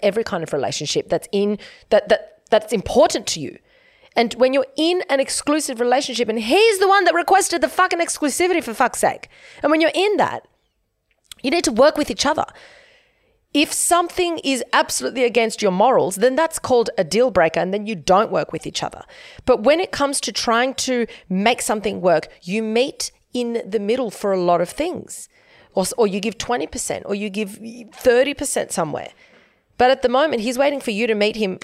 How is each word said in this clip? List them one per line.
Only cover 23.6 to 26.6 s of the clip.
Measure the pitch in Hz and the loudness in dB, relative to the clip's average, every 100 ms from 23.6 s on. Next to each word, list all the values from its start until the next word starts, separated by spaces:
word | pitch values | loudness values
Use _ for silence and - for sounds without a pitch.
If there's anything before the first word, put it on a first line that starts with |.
| - | -4
the | 214 | -4
middle | 202 254 233 | -2 -2 -2
for | - 208 | -4 -2
a | 190 | 0
lot | 175 175 | 2 2
of | 175 | 0
things. | - 330 311 - - - _ _ _ _ | -4 -6 -6 -12 -16 -20 _ _ _ _
Or, | - 185 - | -4 -2 0
or | 214 | 0
you | 196 | 0
give | 220 - | -6 -6
twenty | - 247 | -6 -4